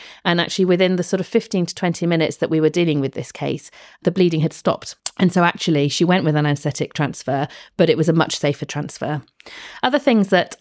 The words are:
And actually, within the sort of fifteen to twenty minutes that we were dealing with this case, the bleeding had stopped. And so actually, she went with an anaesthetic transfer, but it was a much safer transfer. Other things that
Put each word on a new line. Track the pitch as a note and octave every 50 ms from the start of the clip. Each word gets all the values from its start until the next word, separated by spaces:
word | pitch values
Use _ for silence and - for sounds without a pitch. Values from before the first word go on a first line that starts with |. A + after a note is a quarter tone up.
| - - - - _
And | F#3 E3+ F3
actually, | E3+ - - - F#3
within | F3+ F#3 F3 F#3+ F#3 F#3
the | F3+ F3
sort | - - F#3+
of | F3+
fifteen | - - A3+ - - - F#3 F3
to | - -
twenty | - - F3 E3 - F3
minutes | E3+ E3+ D#3+ D#3+ - -
that | - D#3+ -
we | D#3+ D#3
were | D#3 D#3
dealing | D#3 F3 F3 E3 D3 C#3+
with | C3+ C#3
this | - C3+ B2 - -
case, | - D3 C#3 - - - - - - - - - _ -
the | F#3
bleeding | E3+ F#3+ F3+ F3 E3 D#3
had | D3+ A3+ -
stopped. | - - F3 - - - - - _ _ - - -
And | F#3+ F3 -
so | F3+ F3
actually, | F3 - - - F3+ D#3+ C#3+ C#3+ C#3+
she | - - E3+
went | E3+ F3+ F#3+ -
with | D#3+ D3
an | D3+ D3+
anaesthetic | D3 C#3+ - - D3+ C#3 - D#3 - -
transfer, | - D3 C3 - - - - C#3 C3+ C#3+ - - - - - _
but | - F3 E3
it | D3+
was | D#3+ D#3
a | E3+ D#3+
much | E3 D3 D#3 -
safer | - - C#3+ C#3+ - D3+
transfer. | - - C#3+ D3 C#3+ - - - C3 D3+ C#3 - _ _ _ - - - - - - - - -
Other | B3+ C4 C#4+
things | C#4 C#4 A#3 A3 G3 G3
that | G3 F3+ - - - _